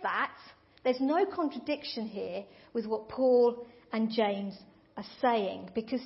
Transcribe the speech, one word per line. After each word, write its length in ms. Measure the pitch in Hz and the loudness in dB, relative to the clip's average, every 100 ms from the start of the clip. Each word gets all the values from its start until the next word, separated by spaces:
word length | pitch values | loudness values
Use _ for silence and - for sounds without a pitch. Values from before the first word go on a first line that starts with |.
that, 300 | 196 190 269 - - - _ _ | -4 -2 -4 -8 -20 -20 _ _
there's 160 | 254 254 | 0 2
no 240 | 269 330 | 2 2
contradiction 840 | 392 - 302 240 294 294 - 233 214 | 2 0 -4 -4 -4 -6 -6 -8 -8
here 380 | 196 - 185 202 - - | -6 -8 -8 -12 -18 -10
with 120 | 233 214 | -6 -4
what 220 | 220 - | -4 -4
Paul 580 | - 262 247 240 240 - - - | 0 6 6 6 2 -8 -18 -6
and 180 | 220 220 | -2 0
James 440 | 233 208 202 202 - - - _ | 2 2 0 -6 -10 -18 -20 _
are 100 | - 196 - | -14 -14 0
saying, 480 | 247 233 196 185 185 | 2 2 0 -4 -8
because 280 | 233 220 254 | -6 -4 -4